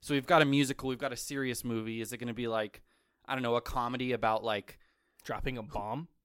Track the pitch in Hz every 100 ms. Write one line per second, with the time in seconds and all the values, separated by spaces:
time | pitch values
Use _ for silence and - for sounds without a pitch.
0 | - 139 127 165 143 139 135 139 131 123
1 | 139 120 - 139 131 117 120 113 110 113
2 | 107 120 120 117 117 110 107 - _ _
3 | _ _ - 131 120 120 - 131 120 123
4 | 127 117 113 110 110 104 - - _ _
5 | _ _ - 113 143 123 104 107 104 135
6 | 170 _